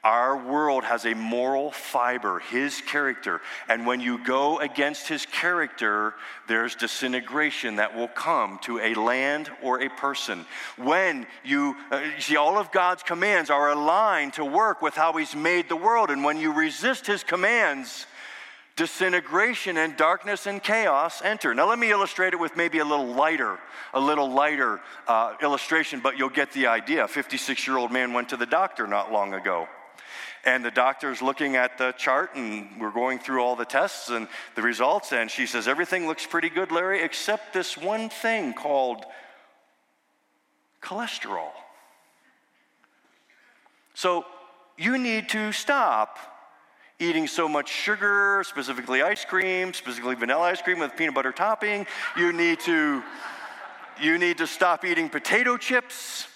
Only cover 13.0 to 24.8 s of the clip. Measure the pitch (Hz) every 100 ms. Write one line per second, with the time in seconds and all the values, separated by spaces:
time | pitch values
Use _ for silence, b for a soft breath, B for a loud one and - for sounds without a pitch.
13 | - 170 196 196 151 143 147 147 151 180
14 | 220 175 139 147 143 156 214 185 156 156
15 | 160 160 151 151 160 180 170 165 180 233
16 | 202 139 143 156 156 151 156 139 214 262
17 | - 202 - 180 190 233 190 139 123 -
18 | - B B B B B B - 165 -
19 | 185 180 - 165 226 240 196 165 160 139
20 | 160 190 208 196 202 202 - 220 208 139
21 | 165 - 190 208 147 120 180 233 233 208
22 | 196 - 185 180 165 165 170 156 147 147
23 | 127 120 151 160 117 92 - B B 131
24 | 139 151 135 131 151 147 127 101